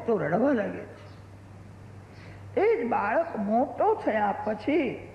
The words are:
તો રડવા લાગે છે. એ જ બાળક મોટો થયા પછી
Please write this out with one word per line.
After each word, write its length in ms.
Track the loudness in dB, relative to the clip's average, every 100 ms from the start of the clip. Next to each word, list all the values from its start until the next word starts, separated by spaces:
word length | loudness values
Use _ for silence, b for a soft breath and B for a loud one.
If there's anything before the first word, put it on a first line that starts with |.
| 0
તો 120 | 0
રડવા 340 | 2 2 4
લાગે 340 | 2 0 -6 -10
છે. 200 | -16 -18 -20 -20 -20 -20 -20 -18 -18 -18 -18 -18 B B B -4 2
એ 220 | 4 4
જ 60 | 2
બાળક 460 | 0 2 2 0 -2
મોટો 680 | 2 2 2 2 2 2 2
થયા 300 | 2 2 0
પછી 640 | -4 -4 0 2 0 -4 -12